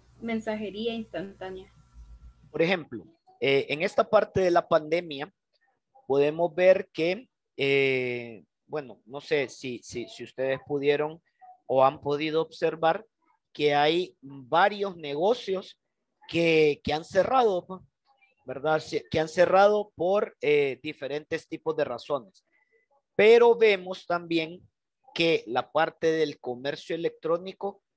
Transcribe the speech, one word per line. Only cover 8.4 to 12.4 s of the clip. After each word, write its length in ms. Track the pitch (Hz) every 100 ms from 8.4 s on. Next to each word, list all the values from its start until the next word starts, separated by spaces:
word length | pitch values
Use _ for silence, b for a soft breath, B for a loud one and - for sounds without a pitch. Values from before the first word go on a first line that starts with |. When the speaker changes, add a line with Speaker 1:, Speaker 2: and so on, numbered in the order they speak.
| _ _ _
Speaker 2:
bueno, 340 | 151 131 101 _
no 160 | 139
sé 260 | - 151 127
si, 320 | - 135 120
si, 280 | - 120 113
si 160 | - 117
ustedes 340 | - 135 135 -
pudieron 540 | 147 139 143 151 160 _ B B - -
o 180 | 131 131
han 160 | 151
podido 400 | 143 143 156 156